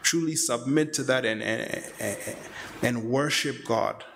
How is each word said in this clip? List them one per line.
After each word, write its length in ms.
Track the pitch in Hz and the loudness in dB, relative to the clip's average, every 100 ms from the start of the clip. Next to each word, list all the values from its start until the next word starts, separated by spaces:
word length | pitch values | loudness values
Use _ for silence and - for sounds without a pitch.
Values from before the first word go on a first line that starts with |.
truly 320 | - 170 165 | 2 2 2
submit 580 | 156 - 120 123 147 151 | 0 0 0 2 2 2
to 100 | 156 | 0
that 200 | 135 131 | 2 2
and, 160 | 120 110 | 4 0
and, 960 | 110 113 - - - - 104 101 - - - - - - | 0 -2 -2 -6 -8 -6 -4 -4 -6 -10 -10 -12 -12 0
and 220 | 117 120 | 0 2
worship 600 | 113 127 147 - 147 139 | 2 2 4 2 0 -4
God 380 | - 113 107 104 - | 0 2 2 -2 -10